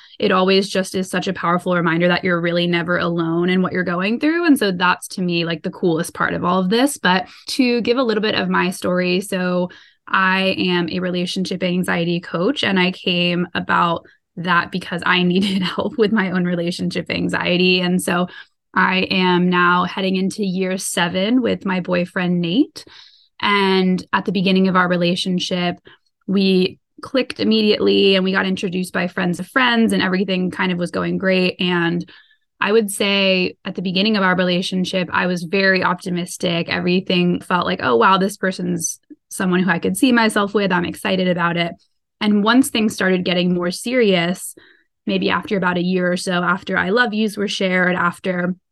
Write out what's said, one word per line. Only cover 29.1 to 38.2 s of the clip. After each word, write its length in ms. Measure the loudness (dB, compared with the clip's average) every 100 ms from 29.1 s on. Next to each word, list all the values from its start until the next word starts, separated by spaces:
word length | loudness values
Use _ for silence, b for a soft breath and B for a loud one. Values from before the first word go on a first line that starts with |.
| -2 -2 -2
of 60 | -2
friends, 460 | 0 2 2 2
and 100 | 2
everything 480 | 0 0 -2 -2 -2
kind 220 | -2 -2
of 60 | -2
was 120 | -4
going 280 | -4 -4 -2
great. 380 | 0 2 0 0
And 480 | 0 0 0 -2 -6 B B B B -4
I 120 | 0
would 180 | 2 0
say 640 | -2 0 2 2 2 -2 -6
at 120 | -12 -8
the 60 |
beginning 340 | -4 0 0 2
of 80 |
our 120 | 2 2
relationship, 720 | 2 0 -2 -2 -2 -2 -2
I 140 | 0 0
was 180 | -2
very 400 | -2 0 2 2
optimistic. 840 | 0 -2 -4 -6 -6 -4 -2 -2 -2
Everything 720 | -2 0 0 0 0 2 0
felt 260 | -2 -2 -2
like, 140 | -2
"Oh, 140 | 0 4
wow, 220 | 4
this 180 | 4